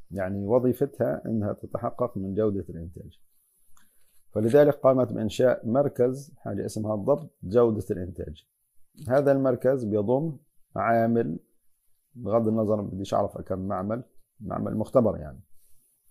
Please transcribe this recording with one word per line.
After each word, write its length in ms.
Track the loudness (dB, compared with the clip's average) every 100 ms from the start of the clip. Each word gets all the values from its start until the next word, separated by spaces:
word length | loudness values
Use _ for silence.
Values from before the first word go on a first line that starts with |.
| -10
يعني 360 | -4 -4 -2 2
وظيفتها 760 | 2 2 0 -2 0 -2 -2 -4
إنها 260 | -2 -2
تتحقق 680 | -4 -8 -6 -6 -4 -4 -4
من 160 | -6
جودة 300 | 0 0 -2 -6
الإنتاج. 520 | -10 -12 -14 -18 -20 -20 _ _ _ _ -20 -20 _ -20 -20 _
فلذلك 440 | -2 4 6 6
قامت 380 | 6 4 4 2
بإنشاء 540 | -2 -4 2 2 2 0
مركز، 680 | 0 0 2 0 0 -10 -14
حاجة 300 | -8 -6 -6
اسمها 300 | -6 -4 -2
ضبط 340 | 0 0 0 -14
جودة 420 | 0 4 4 2 -4
الإنتاج. 560 | -6 -6 -8 -10 -12 _ _ _ -20 -20 -16 0
هذا 240 | 2 4
المركز 520 | 2 2 2 2 0
بيضم 520 | 0 0 2 0 0 -6 _ _ _ -4
عامل، 640 | 2 4 4 2 0 -4 -12 _ _ _ _ _ _
بغض 340 | -12 0 2 2
النظر 320 | 2 0 0
بديش 340 | -2 -8 -2
أعرف 240 | -2 -2 -6
كم 200 | -8 -6
معمل، 460 | -4 -4 -4 -6 -8 -20 _ _
معمل 360 | -8 -6 -4 -4
مختبر 420 | 2 4 4 0
يعني، 220 | -8 -14 -20 -20 -20 -20 _ _ _